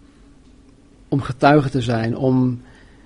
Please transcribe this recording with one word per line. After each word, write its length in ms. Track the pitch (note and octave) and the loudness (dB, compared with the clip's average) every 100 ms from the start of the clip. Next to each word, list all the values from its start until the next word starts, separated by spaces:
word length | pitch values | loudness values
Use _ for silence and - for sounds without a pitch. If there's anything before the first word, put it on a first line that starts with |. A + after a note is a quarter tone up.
| - _ - _ - - _ _ _ _ _ | -20 _ -20 _ -20 -20 _ _ _ _ _
om 120 | C#3+ | -4
getuigen 500 | - - C#3+ D3+ C3 | -4 0 4 4 2
te 100 | C3+ | -2
zijn, 360 | A#2 A2+ A2+ A#2 | -2 -2 -4 -2
om 440 | C3 C3 B2+ A#2+ - - - - | 0 0 0 -4 -12 -20 -20 -20